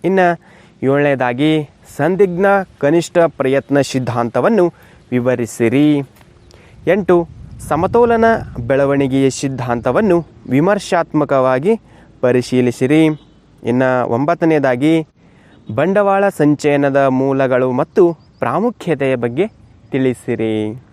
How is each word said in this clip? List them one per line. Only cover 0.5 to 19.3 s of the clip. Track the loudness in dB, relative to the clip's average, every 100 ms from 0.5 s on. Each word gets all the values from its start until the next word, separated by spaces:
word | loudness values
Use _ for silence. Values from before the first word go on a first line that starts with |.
| -20 -20 _
ಏಳನೇದಾಗಿ | 0 2 0 0 -2 0 0 0 -4 _ -18 -4
ಸಂದಿಗ್ಧ | -2 2 0 2 2 0 -2 -4
ಕನಿಷ್ಠ | 0 0 0 0
ಪ್ರಯತ್ನ | 0 0 0 0 0 0
ಸಿದ್ಧಾಂತವನ್ನು | 0 -4 -4 -2 -2 0 2 2 0 -2 -20 -20 _
ವಿವರಿಸಿರಿ. | -2 0 -2 -4 0 0 2 2 0 -4 _ -20 -20 -20 -20 -20 -8 -2
ಎಂಟು, | 0 2 0 0 -12 -20 -16 -6
ಸಮತೋಲನ | -2 0 2 2 4 2 0 -4 -12 -2
ಬೆಳವಣಿಗೆಯ | 0 2 0 0 2 0
ಸಿದ್ಧಾಂತವನ್ನು | 0 -6 -6 -4 -4 0 0 2 0 -2 -18 -2
ವಿಮರ್ಶಾತ್ಮಕವಾಗಿ | 0 2 0 -2 -2 -2 -2 0 0 2 0 0 -2 -4 -20 -20 _
ಪರಿಶೀಲಿಸಿರಿ. | 0 0 0 0 0 -2 0 2 2 0 -12 _ _ -10
ಇನ್ನು | -4 0 0 0 0
ಒಂಬತ್ತನೇದಾಗಿ | -2 -2 0 0 2 0 0 0 0 -2 _ _ _ _ -20 -8
ಬಂಡವಾಳ | -4 0 0 0 0 0
ಸಂಚಯನದ | 0 0 2 0 0 0 2
ಮೂಲಗಳು | 0 0 -2 0 0 0 0
ಮತ್ತು | -2 -2 2 2 2 -16 _
ಪ್ರಾಮುಖ್ಯತೆಯ | -4 -2 -4 -6 -6 -2 -2 -2
ಬಗ್ಗೆ | -4